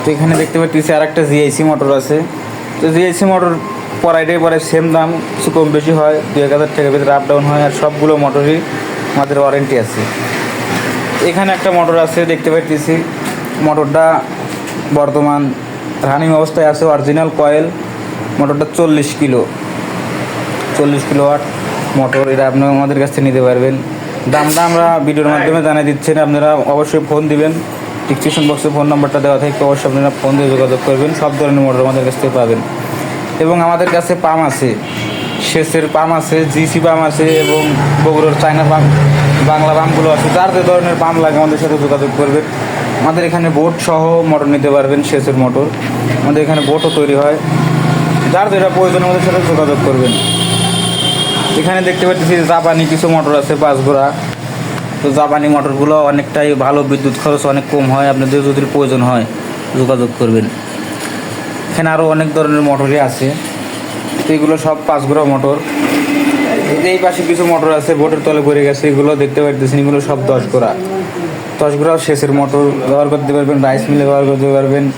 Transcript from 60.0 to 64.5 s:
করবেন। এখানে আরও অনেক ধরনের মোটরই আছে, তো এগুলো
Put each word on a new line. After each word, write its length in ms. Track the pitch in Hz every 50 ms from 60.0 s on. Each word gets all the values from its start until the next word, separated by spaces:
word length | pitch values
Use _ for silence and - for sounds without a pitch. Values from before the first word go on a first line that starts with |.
| 123 113 117 -
করবেন। 260 | 127 117 113 113 110 104 - - - - - - - - - - - - - - - - - - - - - - - -
এখানে 180 | - - 160 160 160
আরও 100 | 156 160 160 156
অনেক 140 | 156 160 156 143 160
ধরনের 260 | 156 147 151 151 147 143
মোটরই 300 | 139 135 135 135 143 147 139 127
আছে, 200 | 127 - 131 135 147 160 - - - - - - - - - - - - - - - - -
তো 60 | - 156 151
এগুলো 180 | 151 147